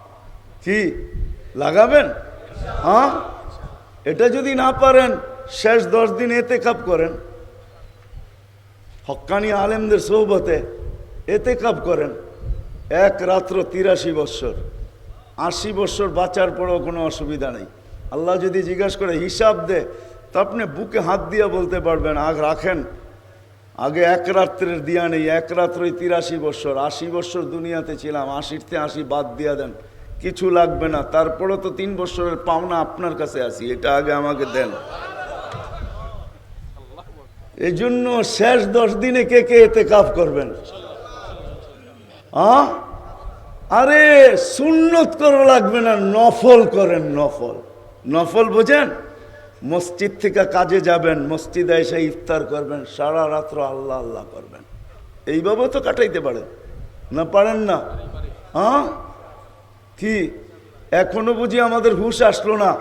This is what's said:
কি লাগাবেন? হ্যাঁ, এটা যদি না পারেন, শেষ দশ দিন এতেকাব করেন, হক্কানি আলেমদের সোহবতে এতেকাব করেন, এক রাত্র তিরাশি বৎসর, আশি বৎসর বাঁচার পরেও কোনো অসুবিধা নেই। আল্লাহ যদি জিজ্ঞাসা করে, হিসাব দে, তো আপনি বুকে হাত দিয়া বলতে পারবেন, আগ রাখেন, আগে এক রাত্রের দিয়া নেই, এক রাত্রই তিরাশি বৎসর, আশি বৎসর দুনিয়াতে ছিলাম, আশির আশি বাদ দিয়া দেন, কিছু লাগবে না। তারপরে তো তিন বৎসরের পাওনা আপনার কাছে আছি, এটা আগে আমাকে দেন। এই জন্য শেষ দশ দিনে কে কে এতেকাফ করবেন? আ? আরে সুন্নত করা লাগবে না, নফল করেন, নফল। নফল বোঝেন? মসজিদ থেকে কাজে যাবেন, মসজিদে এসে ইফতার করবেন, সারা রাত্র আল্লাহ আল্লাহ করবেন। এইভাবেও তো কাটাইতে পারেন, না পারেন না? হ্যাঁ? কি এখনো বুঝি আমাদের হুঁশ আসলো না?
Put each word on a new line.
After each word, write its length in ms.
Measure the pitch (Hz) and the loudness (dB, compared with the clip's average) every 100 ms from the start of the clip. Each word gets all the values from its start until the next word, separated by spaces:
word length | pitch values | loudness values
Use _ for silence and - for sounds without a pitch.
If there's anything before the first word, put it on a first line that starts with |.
| - - - - - - | -20 -20 -20 -20 -20 -12
কি 420 | - 208 175 - - - - - - 127 | -4 -2 -2 -6 -8 -6 -8 -8 -12 -6
লাগাবেন? 520 | 143 180 233 294 - - - - - - - - | 2 4 6 4 2 -4 -14 -18 -16 -12 -8 -4
হ্যাঁ, 280 | 151 220 277 - - - - - - - - - | 2 4 4 0 -8 -14 -16 -14 -16 -18 -20 -8
এটা 240 | 143 165 240 | -4 2 2
যদি 260 | 262 277 | 2 -2
না 180 | 262 262 | 0 0
পারেন, 440 | 262 262 262 254 - - - - | 4 6 6 4 0 -8 -16 -14
শেষ 360 | - 214 233 180 | -2 2 4 4
দশ 240 | 226 226 | 2 2
দিন 200 | 196 240 | 0 -2
এতেকাব 460 | 240 240 247 233 233 | 0 0 0 0 -2
করেন, 280 | 180 165 165 165 - - - - - - - - - - - - - - - - - - - | 0 0 0 -6 -14 -20 -20 -20 -20 -20 -20 -20 -20 -20 -20 -20 -20 -20 -20 -20 -20 -16 -12
হক্কানি 460 | 139 - 196 214 | -12 -4 -2 0
আলেমদের 460 | 202 202 220 214 202 | 0 0 -2 0 0
সোহবতে 640 | - 214 202 196 - 156 - - - - - - - | 2 2 4 2 0 -2 -4 -12 -12 -14 -16 -12 -4
এতেকাব 500 | 196 254 240 226 - | -2 0 0 -2 -2
করেন, 260 | 170 156 143 113 - - - - - - - | -2 -2 -2 -8 -16 -10 -8 -8 -10 -14 -4
এক 260 | 160 196 190 | 2 2 2
রাত্র 420 | 180 185 185 190 | 0 0 0 -4
তিরাশি 500 | 170 180 190 175 170 | -4 0 2 2 0
বৎসর, 420 | 156 143 - 123 - - - - - - - - - | -4 -4 -6 -8 -8 -10 -12 -16 -16 -20 -20 -18 -8
আশি 360 | 349 - 214 | -6 -6 -6
বৎসর 360 | 196 202 - 196 | -4 -2 -2 -2
বাঁচার 420 | 160 185 196 185 | 0 -2 0 -2
পরেও 280 | 165 180 175 | -2 -2 -2
কোনো 260 | 147 170 | -2 -4
অসুবিধা 460 | 160 - 143 151 131 | -4 -4 -6 -6 -6
নেই। 140 | 120 95 - - - - | -8 -14 -20 -20 -16 -10
আল্লাহ 260 | 135 170 185 | -4 -2 0
যদি 260 | 185 190 | 0 -2
জিজ্ঞাসা 360 | 175 180 196 - | -2 -2 -2 -2
করে, 200 | 190 165 | -4 -2
হিসাব 480 | 180 - 220 214 170 | -4 2 2 2 0
দে, 180 | 175 - - - - - | -2 -4 -10 -20 -20 -4
তো 80 | 180 | -2
আপনি 240 | 196 233 | -2 -4
বুকে 360 | 190 143 220 214 | -6 -8 -6 -2
হাত 200 | 165 196 160 | -2 -2 -2
দিয়া 180 | 208 202 | 0 0
বলতে 320 | 185 175 180 | 0 -2 -2
পারবেন, 360 | 165 160 160 147 | 0 0 0 -2
আগ 240 | 156 156 | -2 0
রাখেন, 440 | 151 156 185 165 - - - - - - - _ _ - | -2 -2 -4 -4 -6 -14 -20 -20 -20 -20 -20 _ _ -6
আগে 220 | 135 160 | -4 2
এক 220 | 170 180 175 | 2 2 2
রাত্রের 560 | 190 185 - 180 170 | 2 0 0 -6 -4
দিয়া 240 | 143 175 170 | -2 -2 0
নেই, 200 | 160 156 | -2 0
এক 180 | 165 160 | 0 0
রাত্রই 400 | 170 175 170 175 | 0 0 0 -4
তিরাশি 480 | 175 175 170 165 165 | -2 -2 -2 -2 -4
বৎসর, 400 | 151 143 147 135 | -6 -4 -4 -4
আশি 280 | 147 - 170 | -4 -6 -6
বৎসর 360 | 175 175 180 | -6 -6 -6
দুনিয়াতে 540 | 160 165 170 165 156 147 | -6 -8 -8 -8 -8 -10
ছিলাম, 340 | 151 147 135 | -8 -6 -6
আশির 460 | 139 147 151 - 160 | -8 -8 -12 -8 -6
আশি 260 | 151 156 | -6 -8
বাদ 340 | 131 143 139 120 | -4 -4 -4 -6
দিয়া 180 | 151 | -4
দেন, 180 | 147 127 - - - - - | -4 -6 -12 -20 -20 -18 -10
কিছু 300 | 180 185 185 | -10 -4 2
লাগবে 380 | 175 160 151 160 | 2 2 0 -2
না। 140 | 151 | -4
তারপরে 540 | 139 156 165 160 190 190 | 0 0 0 -2 -4 -4
তো 140 | 190 | -6
তিন 260 | - 196 185 | -6 -6 -6
বৎসরের 400 | 180 180 175 160 | -6 -4 -4 -4
পাওনা 440 | 170 165 180 170 | -2 -2 -2 -4
আপনার 340 | - - 175 | -4 -6 -8
কাছে 280 | 156 151 139 | -6 -6 -4
আছি, 300 | 120 - 120 | -6 -6 -8
এটা 240 | 123 147 139 | -4 0 0
আগে 160 | 147 | 0
আমাকে 320 | 143 147 139 135 | -2 -2 -4 -2
দেন। 160 | 123 113 95 - - - - - - - - - - - - - - - - - - - 139 135 165 - - - - - - | -2 -4 -6 -12 -14 -12 -12 -12 -12 -12 -14 -12 -12 -12 -12 -12 -14 -16 -18 -20 -18 -18 -18 -20 -20 -20 -20 -20 -20 -20 -6
এই 160 | 175 | -4
জন্য 520 | 165 240 247 247 240 | -2 -2 -2 0 0
শেষ 420 | 208 - 226 247 196 | -2 2 4 4 4
দশ 280 | 233 220 | 2 2
দিনে 300 | - 254 247 | 2 0 0
কে 180 | 233 247 | 4 4
কে 220 | 240 233 | 8 8
এতেকাফ 500 | 220 220 - 208 - | 8 6 6 6 6
করবেন? 400 | 170 160 143 120 - - 190 - - - - - - - - - - - - - - - | 2 0 0 -4 -10 -16 -18 -16 -18 -16 -16 -16 -14 -14 -16 -18 -20 -20 -20 -20 -20 -6
আ? 340 | 143 202 269 277 - - - - - - - - - - | 2 6 6 4 -2 -12 -14 -16 -16 -14 -16 -18 -18 0
আরে 640 | 208 269 302 302 285 262 185 | 2 6 6 8 10 10 8
সুন্নত 800 | - - 302 320 330 330 311 - | 0 -2 2 4 6 4 4 4
করা 260 | 294 277 | 4 8
লাগবে 360 | 269 254 202 233 | 8 6 4 2
না, 160 | 226 208 | 2 2
নফল 720 | 196 208 233 - 247 240 214 | 2 4 4 6 8 10 8
করেন, 360 | 190 180 170 | 4 2 2
নফল। 520 | 151 143 143 - 120 - - - - - 127 | 0 -2 -2 -2 -8 -10 -16 -20 -20 -14 -2
নফল 360 | 160 165 202 | 0 2 2
বোঝেন? 460 | 220 220 226 294 269 - - - - - - - | 4 4 4 4 2 -4 -14 -18 -20 -20 -20 -14
মসজিদ 480 | 123 170 175 - 202 - | -6 -4 -4 -4 -4 -2
থেকে 240 | 202 202 | 0 2
কাজে 360 | 190 180 175 190 | 2 0 2 2
যাবেন, 460 | 170 170 160 151 143 | 4 2 2 0 -2
মসজিদে 480 | 156 - 175 175 | -6 -6 -2 2
এসে 300 | 165 160 165 | 2 2 0
ইফতার 400 | 190 - - 156 | -2 -4 -4 -4
করবেন, 400 | 143 147 139 143 123 - | -4 -6 -6 -10 -10 -6
সারা 340 | 147 160 160 | -2 0 0
রাত্র 360 | 151 151 147 135 | -2 -6 -6 -6
আল্লাহ 320 | 135 135 131 | -6 -8 -8
আল্লাহ 260 | 120 - - | -8 -12 -14
করবেন। 280 | - - - - - - - - - - | -18 -18 -20 -20 -20 -20 -20 -20 -14 -6
এইভাবেও 420 | 160 185 220 254 | -2 0 0 0
তো 120 | 269 | -2
কাটাইতে 400 | 262 - 214 165 | -2 0 0 0
পারেন, 220 | 139 117 - - - - - - - | -4 -6 -10 -18 -18 -16 -18 -18 -8
না 120 | 139 | -6
পারেন 320 | 165 202 214 220 | 0 2 2 2
না? 200 | 208 156 - - - - - - - | -2 -2 -4 -10 -12 -10 -12 -12 -8
হ্যাঁ? 340 | 156 214 285 262 - - - - - - - - _ _ - | -2 2 2 0 -8 -16 -20 -20 -20 -20 -20 -20 _ _ -8
কি 320 | 214 214 165 - - - - - - | -4 -2 -4 -6 -20 -20 -20 -20 -2
এখনো 420 | 175 185 220 226 | 0 2 0 -2
বুঝি 260 | 226 240 240 | 0 0 2
আমাদের 340 | 233 233 226 | 2 2 2
হুঁশ 280 | 185 226 220 | 2 0 4
আসলো 340 | 220 - 208 214 | 4 4 0 2
না? 200 | 190 139 | 2 0